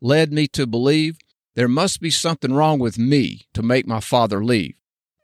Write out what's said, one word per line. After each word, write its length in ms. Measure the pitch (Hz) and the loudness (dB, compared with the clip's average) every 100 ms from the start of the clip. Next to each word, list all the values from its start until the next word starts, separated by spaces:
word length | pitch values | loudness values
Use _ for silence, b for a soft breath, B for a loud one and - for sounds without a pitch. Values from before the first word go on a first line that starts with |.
led 320 | 117 151 156 | 0 2 2
me 140 | 151 147 | 0 -2
to 200 | - 127 | -2 -2
believe 500 | 117 131 156 156 160 _ _ _ | 0 2 2 0 -6 _ _ _
there 140 | - 123 | -2 0
must 320 | 135 175 - | 2 0 -2
be 100 | 160 | -4
something 420 | - 165 160 127 | -2 -2 -2 -2
wrong 260 | 139 156 147 | 2 2 2
with 200 | 120 107 | -2 0
me 480 | 120 147 87 50 _ | 2 2 0 -6 _
to 80 | - | -6
make 240 | 113 127 - | 0 0 0
my 120 | 110 | -6
father 460 | - 123 113 101 | 0 0 0 -2
leave. 320 | 113 117 76 - _ _ _ _ | 0 0 -2 -10 _ _ _ _